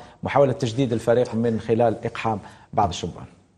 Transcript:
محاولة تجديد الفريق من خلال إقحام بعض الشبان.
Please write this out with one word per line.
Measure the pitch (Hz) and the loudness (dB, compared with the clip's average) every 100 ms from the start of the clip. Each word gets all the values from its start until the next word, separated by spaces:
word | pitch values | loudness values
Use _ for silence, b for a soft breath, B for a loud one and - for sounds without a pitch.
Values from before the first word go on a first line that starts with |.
| B B | B B
محاولة | - 139 139 | 0 4 4
تجديد | 123 123 113 135 | 2 -2 0 0
الفريق | 110 120 117 120 | 0 2 2 2
من | 110 117 113 | 0 -2 -2
خلال | 107 113 120 104 | 0 2 2 0
إقحام | 113 - 113 104 - B B | -4 -4 -4 -4 -8 B B
بعض | - 101 | 0 0
الشبان. | - 87 - - - _ | 0 -8 -10 -16 -20 _